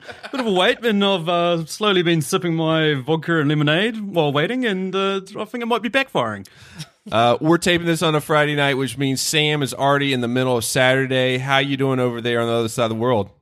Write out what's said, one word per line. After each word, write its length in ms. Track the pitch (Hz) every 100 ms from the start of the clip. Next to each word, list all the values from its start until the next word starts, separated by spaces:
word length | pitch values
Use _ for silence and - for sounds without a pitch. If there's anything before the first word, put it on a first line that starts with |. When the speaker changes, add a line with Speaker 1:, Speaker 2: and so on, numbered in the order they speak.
| - 240 -
Speaker 1:
bit 80 | 269
of 80 | 226
a 60 |
wait, 320 | 185 185 269
and 180 | 226 202
I've, 240 | 202 190 160
uh, 340 | 175 175 170
slowly 380 | 160 - 214 190
been 180 | 175 170
sipping 340 | 143 185 180
my 380 | 165 160 160 156
vodka 480 | 143 123 160 156 165
and 80 | 143
lemonade 500 | 151 147 160 214 220
while 320 | 202 175 147
waiting, 320 | 139 180 254 240
and, 280 | 190 190
uh, 280 | 185 196 196 190 208
I 80 | 208
think 160 | 247
it 40 | 233
might 140 | 233
be 80 | 220
backfiring. 580 | 269 262 165 117 101 98 - - - - _ -
Speaker 2:
Uh, 280 | 107 120 120
we're 160 | 156 170
taping 300 | 180 175 170
this 160 | 165
on 120 | 170
a 60 | 151
Friday 340 | - 151 147
night, 200 | 147 143
which 240 | 131 135 113
means 240 | 139 131
Sam 400 | - 160 151 151
is 100 | 135
already 400 | - 135 143 139
in 80 | 131
the 80 | 117
middle 300 | 127 131 120
of 80 | 113
Saturday. 720 | 143 127 131 131 131 127 127
How 180 | 131 135
you 220 | 143 135
doing 220 | 135 127
over 200 | 127 117
there 220 | 117 120
on 60 | 117
the 40 |
other 160 | 117 117
side 160 | 117
of 60 | 117
the 60 | 113
world? 340 | 120 117 98 -